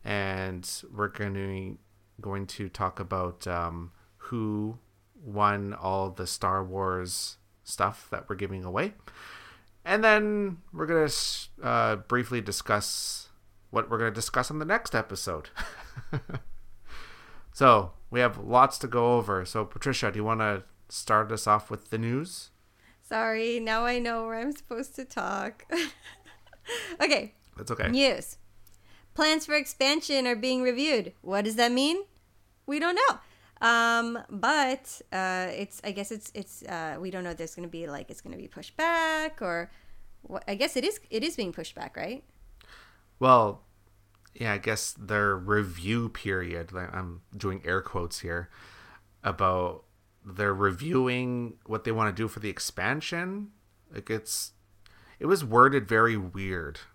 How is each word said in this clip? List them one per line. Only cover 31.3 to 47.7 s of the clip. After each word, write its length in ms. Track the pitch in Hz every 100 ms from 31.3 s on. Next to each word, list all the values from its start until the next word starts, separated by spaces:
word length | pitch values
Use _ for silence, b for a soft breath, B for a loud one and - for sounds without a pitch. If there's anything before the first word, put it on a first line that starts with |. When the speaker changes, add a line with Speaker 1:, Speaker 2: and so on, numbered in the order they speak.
| 196
Speaker 2:
does 120 | 208 220
that 160 | 240
mean? 320 | 247 285 359 403 _ _ _ _ _ -
We 120 | 294
don't 160 | 339
know. 240 | 359 539 - b b b b 226
Um, 520 | 233 233 233 233 233 -
but, 720 | 202 233 302 262 262 - - -
uh, 360 | 185 185 185 185
it's, 300 | - 196 -
I 80 | 208
guess 220 | 202 202
it's, 180 | 214 -
it's, 280 | 214 190 -
uh, 360 | - 170 160 143
we 100 | 185
don't 140 | 185
know 60 | 175
if 60 | 170
there's 200 | 160 -
gonna 100 | 175
be, 220 | 165 165
like, 220 | 143 -
it's 100 | -
gonna 160 | 180 165
be 100 | -
pushed 300 | - - -
back 680 | 330 330 320 311 311 311
or 300 | 190 170 170 b b b b -
what. 220 | - 190 -
I 80 |
guess 220 | 202 277 269
it 80 |
is, 160 | 311 427 -
it 140 | 220
is 100 | 302
being 180 | 285 190
pushed 220 | 160 160
back, 220 | - 170 -
right? 260 | 160 262 - - - - B B B B B _
Speaker 1:
Well, 460 | 131 123 107 98 _ _ _ _ _ _ -
yeah, 180 | - 113
I 40 | 101
guess 360 | 113 107 - -
their 380 | 101 107 104 95
review 720 | 92 104 98 82 90 117 117
period, 640 | - 101 92 87 85 82
like, 220 | 92 90
I'm 260 | 92 90 85 _ 104
doing 240 | 98 95
air 180 | -